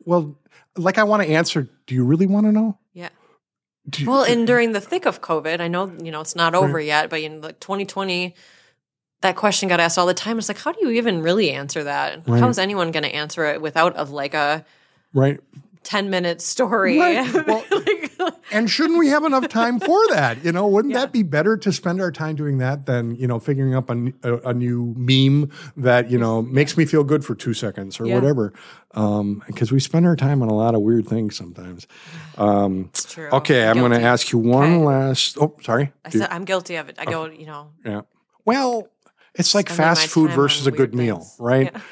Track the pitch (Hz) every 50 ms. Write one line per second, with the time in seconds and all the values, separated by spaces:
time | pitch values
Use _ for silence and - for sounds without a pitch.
0 | - 170 175 175 156 147 143 _ _ _ _ _ _ _ - 190 165 185 190 226
1 | 214 208 214 208 185 151 156 160 170 - - 160 131 - _ _ _ - 127 127
2 | 123 127 151 165 196 190 202 208 214 214 214 214 226 220 196 _ _ _ - 180
3 | 175 - _ _ _ _ _ _ _ _ _ _ _ _ _ _ - 147 - 151
4 | 143 226 269 269 240 - 240 233 226 226 247 240 233 226 220 202 202 - - 370
5 | - 240 180 - - - 165 156 147 156 165 175 170 170 175 180 196 190 170 -
6 | 165 165 156 151 156 - - 170 170 165 165 185 190 147 147 160 151 151 147 151
7 | 160 165 165 156 156 151 156 156 151 160 160 - - - 196 196 196 196 - 196
8 | 190 190 180 175 180 180 175 _ - - _ _ _ _ _ _ _ _ _ _
9 | _ _ _ - - 190 180 - - 202 190 - 196 185 175 170 170 170 - 185
10 | 175 180 180 - - 214 233 220 - - 202 - - 294 349 453 381 254 226 233
11 | 226 233 185 165 156 170 180 220 202 147 135 139 139 135 - 165 147 143 143 143
12 | 143 151 143 160 165 123 117 120 - 254 226 - 185 196 208 190 170 165 160 156
13 | 147 - - 147 151 156 - 175 156 151 151 160 156 151 147 165 165 180 - 156
14 | 151 139 143 143 139 143 160 151 147 143 151 160 - _ _ _ _ _ _ _
15 | _ _ - 135 135 139 143 - _ _ - - - _ _ _ - - - 202
16 | 202 196 190 180 175 175 170 170 - - - - 262 190 226 214 190 214 262 311
17 | 349 349 339 - 262 247 - 320 311 - 214 220 - - - - - - 403 339
18 | 320 - - - 370 - - - - - 208 214 233 196 - - 311 311 330 339
19 | 330 277 285 302 302 320 269 262 254 277 - 226 233 240 247 226 - 285 349 415
20 | 453 453 262 165 139 120 117 131 156 170 170 180 202 208 196 208 226 285 247 247
21 | 277 269 - 233 202 156 143 147 165 208 226 214 - 208 165 - - 180 175 190
22 | 190 175 135 - 156 156 156 143 151 147 139 131 127 127 143 143 135 - 123 123
23 | 117 117 117 120 131 123 120 113 - - 139 135 135 135 127 131 120 - 120 120
24 | 120 131 131 _ - 120 120 117 - 127 123 123 123 123 120 120 120 120 113 127
25 | 123 123 131 131 135 135 139 147 147 143 - - - 143 - 143 127 127 120 123
26 | 120 117 123 120 117 113 113 113 113 127 131 131 147 143 - 165 156 143 165 156
27 | 143 139 151 147 143 - 110 - - 123 110 - 123 104 - 107 98 98 - -
28 | 113 117 117 123 127 143 147 123 107 101 - - - - - - _ _ - 110
29 | 107 104 104 104 104 101 101 104 - - 101 - 120 110 135 135 - - - 165
30 | 175 175 165 135 131 139 143 135 120 110 107 107 113 117 117 107 101 110 120 117
31 | 107 - 110 113 110 104 - - 98 87 85 - 90 90 90 87 - _ - -
32 | - - - - - - - - 104 104 101 101 101 98 95 92 92 92 - -
33 | - - - 165 160 147 131 135 147 - 143 123 110 110 117 123 123 120 120 120
34 | 117 120 123 120 - - - 117 113 120 123 135 143 160 175 170 156 143 135 135
35 | 135 131 131 - - - - - 151 156 151 - - - 113 127 143 139 _ _
36 | - - - - - - 180 170 196 190 190 185 180 180 175 160 147 - - -
37 | 151 - 170 160 160 160 156 - 156 156 151 143 147 156 - _ - 113 104 104
38 | - _ _ _ _ _ _ _ - 214 240 277 269 247 240 226 190 - _ _
39 | _ _ _ _ _ _ - - 175 - - 202 196 - - 175 160 165 170 165
40 | 160 151 - 165 156 156 - 139 143 139 - - 135 139 127 - - 120 113 123
41 | 123 113 98 85 82 - - - 120 120 131 131 135 131 - - - -